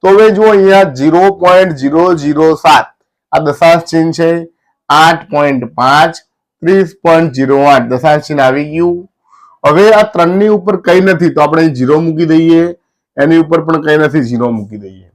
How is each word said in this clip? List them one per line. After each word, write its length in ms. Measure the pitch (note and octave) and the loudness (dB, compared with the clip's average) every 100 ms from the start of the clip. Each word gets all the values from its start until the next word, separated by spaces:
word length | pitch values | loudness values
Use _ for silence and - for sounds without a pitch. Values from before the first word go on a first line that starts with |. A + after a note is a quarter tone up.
તો 80 | F#3 | 2
હવે 120 | G3 A3 G3+ | 4 4 2
જુઓ 100 | G#3+ | 2
અહીંયા 360 | G3+ F#3+ G3 F#3 B2+ | 4 4 2 2 0
ઝીરો 220 | D3 E3+ F#3+ F#3+ | 0 2 0 0
પોઇન્ટ 340 | F3+ F3+ F#3 D3 | 2 2 2 -2
ઝીરો 240 | C#3 D#3 F3+ E3+ | -2 0 0 -2
ઝીરો 260 | C#3+ D3+ D#3+ D#3 | -2 0 0 0
સાત 240 | D#3+ C#3 - _ _ _ _ | 0 0 -2 _ _ _ _
આ 80 | D3 D3+ | -4 -4
દશાંશ 360 | C3+ E3+ E3+ E3+ | 0 2 2 0
ચિહ્ન 180 | D#3+ D#3+ E3 | -2 -2 -2
છે, 120 | E3 E3+ E3 _ _ _ _ | -2 -2 -8 _ _ _ _
આઠ 380 | D3 D#3+ E3 - | 2 2 0 -4
પોઇન્ટ 340 | D3 D3 C3+ A#2+ - | -4 -2 -4 -8 -4
પાંચ, 400 | B2+ C#3+ E3 E3 _ _ _ _ | 0 2 0 -4 _ _ _ _
ત્રીસ 320 | E3 F#3+ F3+ _ | -2 0 0 _
પોઇન્ટ 320 | E3+ E3 E3 B2+ | 0 0 0 -4
ઝીરો 220 | C3+ C#3 C#3+ | -2 2 2
આઠ 140 | C#3 A#2 | 2 0
દશાંશ 320 | B2+ D3+ D3+ - | -2 0 -2 -2
ચિહ્ન 120 | D3 | -2
આવી 200 | C3 C3+ D3+ | 0 -2 -6
ગયું. 240 | D#3+ F3 F3 F#3+ _ _ _ _ _ C#3+ | -4 -4 -4 -12 _ _ _ _ _ -2
હવે 180 | D#3 G#3 G#3+ | 2 4 4
આ 100 | G#3+ | 0
ત્રણની 340 | G3+ E3+ F#3 G#3+ G#3 | -2 -2 0 0 0
ઉપર 200 | F#3 F#3+ - | -2 -4 0
કંઈ 180 | F3+ | 0
નથી 260 | F#3+ F3 E3+ C#3+ | 2 0 -2 0
તો 60 | |
આપણે 240 | D3 D#3+ E3 B2+ | 0 0 -2 -2
ઝીરો 220 | B2+ D#3 E3 | -2 0 -2
મૂકી 200 | D#3 E3 | -4 0
દઈએ, 300 | D#3+ E3 E3 E3+ F3 _ _ _ - | 0 2 2 0 -6 _ _ _ -4
એની 220 | C#3+ E3 | 0 2
ઉપર 160 | D#3 E3 D#3+ | 2 -2 -2
પણ 180 | D#3+ | -4
કંઈ 160 | D3+ D3+ | 0 0
નથી, 220 | D3+ D3 A#2+ | 0 -2 -4
ઝીરો 180 | A#2+ A#2+ A2+ | -4 -4 -6
મૂકી 240 | G2+ G#2+ | -10 -16
દઈએ. 220 | G2 F#2+ F2+ | -20 -20 _